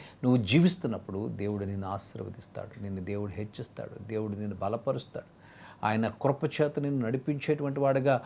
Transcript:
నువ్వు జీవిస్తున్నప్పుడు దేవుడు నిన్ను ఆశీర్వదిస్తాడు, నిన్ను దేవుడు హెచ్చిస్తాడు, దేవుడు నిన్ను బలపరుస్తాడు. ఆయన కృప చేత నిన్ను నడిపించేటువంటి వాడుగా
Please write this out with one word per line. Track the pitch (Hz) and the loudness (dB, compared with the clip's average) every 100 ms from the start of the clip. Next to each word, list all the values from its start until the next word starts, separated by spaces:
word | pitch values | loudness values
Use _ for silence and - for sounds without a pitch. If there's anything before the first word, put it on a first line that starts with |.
| - - | -12 0
నువ్వు | 127 123 | 4 6
జీవిస్తున్నప్పుడు | 95 143 175 - 120 101 - 98 110 | 6 8 8 6 -2 -4 -4 -4 -4
దేవుడు | 101 101 104 | -2 -2 -2
నిన్ను | 98 98 95 | -2 -4 -4
ఆశీర్వదిస్తాడు, | 101 - - 98 95 - - - - | -4 -6 -10 -10 -12 -12 -12 -12 -10
నిన్ను | 101 95 | -8 -6
దేవుడు | 90 101 104 | -4 -4 -4
హెచ్చిస్తాడు, | 85 104 - - - 107 110 | -6 -8 -10 -12 -10 -12 -12
దేవుడు | 104 107 110 | -6 -4 -2
నిన్ను | 101 104 95 | -4 -6 -4
బలపరుస్తాడు. | 98 113 135 131 - - - - - - - - 107 | -4 -2 -2 -4 -6 -12 -12 -20 -20 -20 -20 -2 0
ఆయన | 110 113 - | 2 0 2
కృప | 139 135 | 0 2
చేత | 151 - 147 147 | 0 2 0 0
నిన్ను | 143 139 113 | 0 0 0
నడిపించేటువంటి | 135 151 143 - 143 143 139 | 0 -2 -2 0 0 0 2
వాడుగా | 139 135 135 131 | 4 4 4 2